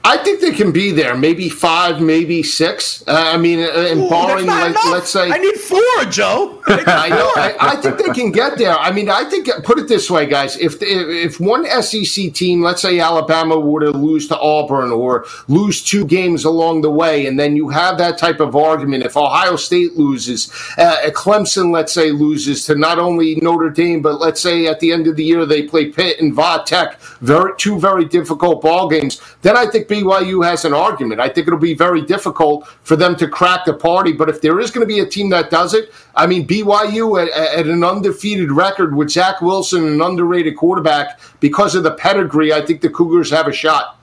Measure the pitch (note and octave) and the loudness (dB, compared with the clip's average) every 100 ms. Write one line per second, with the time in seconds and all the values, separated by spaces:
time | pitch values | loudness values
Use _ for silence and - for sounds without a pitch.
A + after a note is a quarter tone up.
0 | A3 C#4 - F#4+ E4+ - G3+ D#3 G3+ D#3+ | 2 2 0 0 0 2 2 4 2 2
1 | C3 B2+ D3+ E3+ F3 - E3+ E3 F3 D#3 | 0 2 0 0 -4 -2 0 2 0 2
2 | D#3+ D#3+ E3 E3+ D3+ - D#3+ - - - | 2 2 0 -2 -2 0 -2 -2 -8 -8
3 | - D#3 E3 E3 E3+ E3+ E3 D#3+ F3 D#3+ | -2 0 2 2 2 2 0 0 0 0
4 | F3 E3+ F3+ - F3+ - E3+ G#4+ A4 - | 2 2 2 0 0 0 0 0 0 0
5 | - G4 F4+ E4 F#4+ A4 - F#4 A#4+ B4 | -2 -2 0 0 0 -2 -2 2 2 2
6 | A3 - G3 A3+ G4 - - F3 - E3 | 0 -2 0 0 -2 -6 -2 0 2 2
7 | E3 - - B4 - - - D4 G4+ - | 2 2 2 0 -2 0 0 0 -2 -2
8 | F#4 B3 A#3 G#3 C4+ - G3+ D#3+ D#3+ G3+ | -2 0 0 0 0 0 0 2 0 -2
9 | G3+ G3 D4+ F#4+ C4 G3 D3+ A#3+ - G#3+ | 0 -2 0 -4 -2 -4 0 0 2 0
10 | - E3+ C#3+ C#3+ C#3 - E3+ - G3 F#3+ | 2 0 2 0 -2 -2 -4 -2 -2 -2
11 | D#3+ E3+ E3 - F3+ B3 E4+ B3 - A3 | -2 -4 -4 -2 -2 0 0 -2 -2 -4
12 | G3 - F3+ - F3+ F3 E3+ F3+ F#3 F3 | -4 -4 -6 -2 0 0 0 -2 0 0
13 | E3 E3 D#3 D#3+ D#3+ D#3+ D3 D3+ D3 C#3 | 2 0 0 0 2 0 0 0 0 0
14 | D3+ D#3 D3 D#3+ D3+ D3+ D3 C#3 B2 A#2 | 0 -2 -2 -2 0 0 0 -2 -2 -2
15 | B2+ A#2+ - - - D#3 G#3 - - G3+ | 0 -2 -4 -16 0 0 2 -2 -2 -2
16 | E3 F#3 F3+ E3 D#3 E3 E3 D#3+ D3+ D3 | 0 0 0 0 0 0 0 0 0 2
17 | E3 D3 C3 C3 D3 D3 C#3+ D3+ F3+ F3+ | 2 0 0 0 0 0 0 0 0 0
18 | F3 E3 E3+ D#3 D3 C#3 D#3 D#3+ C#3 C3 | -2 0 -2 0 0 2 2 2 -2 -2
19 | B2 D3 C#3+ D3+ F#3 E3+ - F3 F3 E3+ | -2 0 2 2 0 -2 0 0 0 0
20 | C#3+ C3 A#2+ A#2 - - - - E3+ D#3 | 0 0 -4 -6 -8 -12 -10 2 2 4
21 | D3+ - F#3+ G#3 G3 G3 F3 E3 D#3 F3 | -2 -2 0 0 0 0 2 0 0 0
22 | D#3 D3 D3+ D3+ C#3 C#3 - D3 D#3 E3+ | 0 2 0 0 -2 -4 -4 -2 0 0
23 | F3 E3+ D#3+ D#3 E3 E3+ D#3+ D3+ F3 E3 | 0 0 0 0 0 0 -2 0 0 0
24 | D3+ C#3+ E3 D#3+ F3+ E3+ E3 D#3 E3 E3+ | 0 0 -2 -2 -2 0 -2 0 0 0
25 | D#3+ D#3 D#3 E3+ D#3 D3+ D3 D#3+ D3 D#3+ | 0 -2 0 0 2 0 2 0 0 -2
26 | F3+ D#3 D#3 B2+ E3 D#3+ - F3 D#3+ - | -2 0 0 2 0 0 -2 -2 -2 -6
27 | - - B2 D#3+ F#3+ - G3+ G3 F#3+ F#3 | -20 -6 2 4 2 -2 -2 0 0 2
28 | D#3 E3+ D3+ D3+ F3 D#3+ D#3+ F3 F#3 D#3+ | 0 0 -2 -2 0 2 2 2 2 0
29 | C#3 - - - F3+ A#3+ A3 G#3+ G#3+ G#3 | -2 -8 -16 0 2 4 2 0 -2 -2
30 | F#3+ F#3+ F#3 F#3 E3+ E3 D#3+ C#3+ G3 - | 2 2 0 0 0 0 0 0 0 -2
31 | A#2+ A2 C3 F3 D#3 E3 E3 D3 F3 E3+ | -4 -2 -2 0 -2 0 0 2 2 2
32 | D3 G3 F3 - D#3 D3 - - - D#3 | 0 -4 -4 0 0 0 -6 -20 -2 2
33 | F3+ E3+ D#3 - F3+ F3+ E3+ - E3+ F3+ | 2 0 -4 0 0 2 -2 -2 0 2
34 | F3+ D3+ D#3 D3+ D3+ F3 A#3 B3 A3 G#3 | 0 0 -2 0 0 0 -2 -2 0 0
35 | F#3+ G3 G3 F3 D#3 E3 F3 A3 A3 - | -2 -4 0 0 2 0 2 0 -2 -18
36 | _ - E3+ F#3 D3 G3 G3+ G#3 G#3 G#3+ | _ 0 2 0 0 -2 2 2 2 -2
37 | A3+ F#3+ E3 D3+ D#3+ D#3 D#3 E3+ F3 G3+ | 0 0 0 -2 0 0 0 2 0 0
38 | G3 G3 G#3 G#3 D#3+ C#3 G3 G3 E3+ C#3+ | -2 -2 -4 -2 0 2 2 0 0 0
39 | D3 E3+ F#3 F#3+ E3+ G3 F#3+ F#3 D#3 D3+ | 0 0 0 0 -2 0 -2 -2 0 0
40 | E3+ F3 F3 F3+ D#3 D3 E3 F#3 D#3 D3 | 0 0 0 0 -2 0 0 2 0 0
41 | C#3+ - - _ D3 D3+ G3+ F3+ D#3 - | -2 -10 -20 _ 0 2 2 2 0 0
42 | F#3 G3 E3+ D3 D#3 D#3 D3 D#3+ D#3+ E3 | 0 0 0 0 2 0 0 -2 -2 0
43 | E3+ E3+ D#3 D#3 D3+ - D#3 D3 A2 - | 2 2 2 0 0 -2 0 0 -2 -14